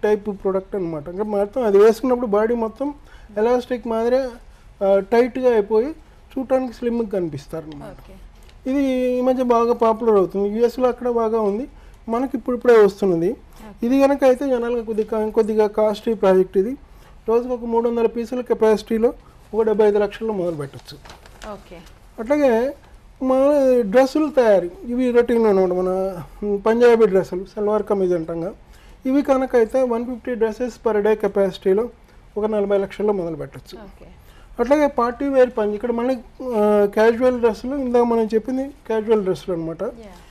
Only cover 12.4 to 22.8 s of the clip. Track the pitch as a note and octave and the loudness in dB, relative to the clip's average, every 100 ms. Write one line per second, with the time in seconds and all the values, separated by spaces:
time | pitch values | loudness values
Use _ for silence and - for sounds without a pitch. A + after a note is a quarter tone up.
12.4 | B3+ A#3+ B3 A3+ G3+ G3 G3 E3 F3 C#4+ | -6 -2 4 6 6 2 -2 0 -2 -4
13.4 | - - A3 - A#3 C4+ C#4 C#4 C4+ B3+ | -14 -20 -20 -6 0 2 2 4 2 2
14.4 | C#4+ B3 A#3 A#3+ A3 G#3+ G#3+ A3 G#3+ A3 | 0 -2 -2 -4 -4 -4 -2 -2 -2 0
15.4 | G#3+ A3 G#3+ G#3+ G#3+ G#3 A#3 G#3 G3 F#3 | 0 2 0 2 0 -2 -4 0 2 4
16.4 | F#3+ G3 G#3 C#4 - - - - - A#3 | 2 0 -2 -6 -16 -20 -20 -14 -2 -2
17.4 | B3 A#3+ A#3 A#3 A#3 A#3 A3+ A#3 A3+ B3 | 0 -6 -2 0 0 0 -2 -2 -6 -8
18.4 | A#3+ A3 - G#3 - A3+ A#3+ - - - | -4 0 2 2 0 0 0 -2 -20 -20
19.4 | - G#3+ A3 G#3 G#3+ G#3 G3+ - A3 G3+ | -8 -2 0 4 4 4 -2 -4 -6 -4
20.4 | F3 D#3 C#3 A#2+ - C#3+ - - - - | -4 -6 -10 -14 -20 -20 -20 -20 -20 -18
21.4 | G#3+ G3+ - E3+ - - - - A3 D4 | -16 -16 -18 -20 -20 -20 -20 -12 -2 2
22.4 | C4+ A3+ C4 - | 4 2 0 -6